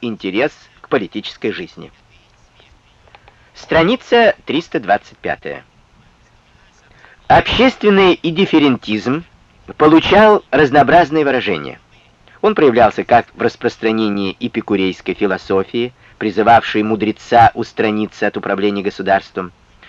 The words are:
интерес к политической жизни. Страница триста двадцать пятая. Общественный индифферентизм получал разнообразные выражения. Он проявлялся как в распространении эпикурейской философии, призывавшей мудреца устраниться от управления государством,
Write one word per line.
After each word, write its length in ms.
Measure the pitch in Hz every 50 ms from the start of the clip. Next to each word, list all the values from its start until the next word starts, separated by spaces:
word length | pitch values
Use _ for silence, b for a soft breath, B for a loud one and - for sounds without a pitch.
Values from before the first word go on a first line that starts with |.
интерес 500 | - 120 107 90 - 95 92 107 135 151 - _ _ _ _ _
к 80 | - -
политической 600 | - 127 95 - - 107 - - - - - 110
жизни. 400 | 95 - 90 82 - 85 80 - _ _ _ _ _ _ _ _ _ _ _ _ _ _ _ _ _ _ _ _ _ _ _ _ b b b b b b b b b
Страница 800 | - - - 156 160 165 185 254 247 - - - 240 233 202 - - -
триста 340 | - 117 156 - - - 160
двадцать 360 | 107 90 101 104 - - - _
пятая. 460 | - 90 73 - - 78 71 67 - _ _ _ _ _ _ _ _ _ _ _ _ _ _ _ _ _ _ _ _ _ _ _ _ _ b b b b b b b -
Общественный 880 | 139 170 - - - - 247 262 - - - 208 196 196 190 180 160 -
индифферентизм 1040 | - 165 160 165 196 - - 156 147 143 123 104 - 107 107 107 92 120 135 160 170 _ _ _ _ _ _ _ _ - -
получал 680 | - 151 156 156 160 - - 185 202 220 214 208 196 - -
разнообразные 760 | - 135 151 131 131 151 135 120 147 175 170 135 156 160 147
выражения. 560 | 139 127 123 101 101 92 76 73 65 62 - _ _ _ _ _ _ _ _ _ b b b
Он 140 | b 208 208
проявлялся 480 | - 156 135 113 120 113 104 - - 95
как 240 | - 120 117 - _
в 80 | - -
распространении 960 | 110 113 - - - 117 - - 113 113 110 110 110 104 101 101 98 95 90 -
эпикурейской 760 | 120 120 - 117 - - 107 95 95 95 87 - - - 87
философии, 760 | - 107 98 92 90 - - 98 98 95 - - 120 120 123 - b b b b b
призывавшей 640 | - 107 90 104 107 110 120 - - - - 110
мудреца 720 | 104 107 110 101 107 107 107 - - - - 101 - - -
устраниться 720 | 117 110 - - - 110 107 107 107 107 101 - - 110
от 100 | 101 -
управления 460 | 110 - 95 98 98 101 104 101 101
государством, 720 | 92 104 - - 95 98 95 95 - - - 98 92 90 - _ _ _ _ _ B